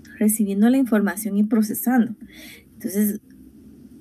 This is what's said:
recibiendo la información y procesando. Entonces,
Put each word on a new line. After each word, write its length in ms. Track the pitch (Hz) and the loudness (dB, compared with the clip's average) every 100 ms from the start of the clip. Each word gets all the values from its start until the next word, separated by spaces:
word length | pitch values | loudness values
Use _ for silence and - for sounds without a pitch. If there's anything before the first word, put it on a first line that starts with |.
| - - | -16 -2
recibiendo 500 | 214 214 202 196 226 | 0 2 0 2 2
la 80 | 262 | 4
información 600 | 254 214 196 175 196 202 | 2 0 0 -2 -4 0
y 60 | |
procesando. 680 | 214 220 214 - - 254 214 - - - - - - | 2 2 0 -2 0 2 0 -2 -18 -20 -20 -20 -20
Entonces, 460 | - - 196 208 - - - - - - - - - | -14 -8 -2 -2 -4 -12 -20 -20 -20 -20 -20 -20 -20